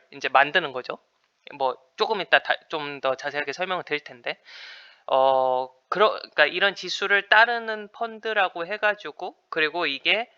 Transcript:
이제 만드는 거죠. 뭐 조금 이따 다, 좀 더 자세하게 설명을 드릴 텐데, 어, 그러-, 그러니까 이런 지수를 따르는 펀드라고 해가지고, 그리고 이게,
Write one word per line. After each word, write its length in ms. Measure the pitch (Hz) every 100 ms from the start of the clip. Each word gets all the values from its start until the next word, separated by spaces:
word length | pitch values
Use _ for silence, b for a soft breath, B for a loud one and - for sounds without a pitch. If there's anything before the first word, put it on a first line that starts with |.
| _
이제 180 | 139 135
만드는 420 | 135 143 180 143
거죠. 280 | 127 - - _ _ _ _ - 143
뭐 200 | 131 123 _ -
조금 240 | 208 208
이따 160 | 165 143
다, 160 | - - -
좀 320 | 160 143 143
더 140 | 131 131
자세하게 380 | 143 143 143
설명을 320 | 135 185 180 -
드릴 180 | 147
텐데, 360 | - 123 135 151 B B B B B B -
어, 600 | 131 135 131 131 127 131 _ _
그러-, 220 | 180 190
그러니까 340 | 98 - - 147
이런 300 | 175 196 -
지수를 540 | 180 - 196 202 196
따르는 600 | 214 233 233 226 214 208
펀드라고 760 | - 226 220 220 214 180 170 170
해가지고, 720 | 208 208 202 156 - 185 - _
그리고 360 | 165 156 170 156
이게, 440 | 135 165 196 240